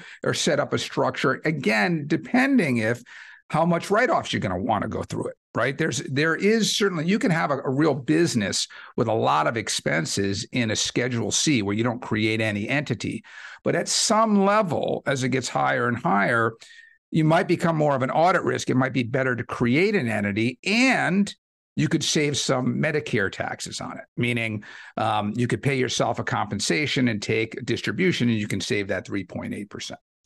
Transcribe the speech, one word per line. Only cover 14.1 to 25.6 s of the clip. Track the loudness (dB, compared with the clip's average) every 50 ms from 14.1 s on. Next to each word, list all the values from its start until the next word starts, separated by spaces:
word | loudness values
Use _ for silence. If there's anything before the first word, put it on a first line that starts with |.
| 2 4 4 4 4 4 4
level, | 4 4 4 2 0 0 -2 -2 -2 -2 -2 -2
as | -2 -2 0 0
it | 0
gets | 0 -2 -2 -2
higher | -2 0 0 2 2 0 0
and | 0 0
higher, | 0 0 0 2 2 2 2 2 2 2 0 -2 -6 -14 -20 -20 -20 -20 -20 _ _ _ _
you | 0 2 4
might | 4 4 4 4
become | 2 0 2 2 0 2
more | 2 2 2 2
of | 2 0
an | 0
audit | 2 4 4 4 4 2 2
risk. | 0 -2 -2 0 0
It | 2
might | 2 2 2 0
be | -2
better | -2 0 0 0 0 0 -2
to | -2 -4
create | -6 -4 0 2 2 4 4 4 2 2
an | 0 0
entity, | 0 -2 0 0 0 0 0 0 0 -2 -4 -4
and | 0 2 2 4 4 2 2 2 2 2 2 0 0 -4 _ _ _ _ _ _ _ _
you | -2 0
could | 2 0 0 0
save | 0 0 2 2 0 0
some | -2 0 0 0 0 0 0 -2
Medicare | 0 -2 -2 -2 -2 -2 -2 0 0 0 -2
taxes | -2 -6 -6 -6 -8 -10 -10 -10 -10 -10
on | -10 -10 -12
it, | -14 -16 -10 _
meaning, | -4 -2 -2 0 -2 -2 -4 -4 -6 -8 -12 -18 -20 -20 -10 -6
um, | -2 -2 0 0 0 0 -2 -2
you | -2 0
could | 0 0 0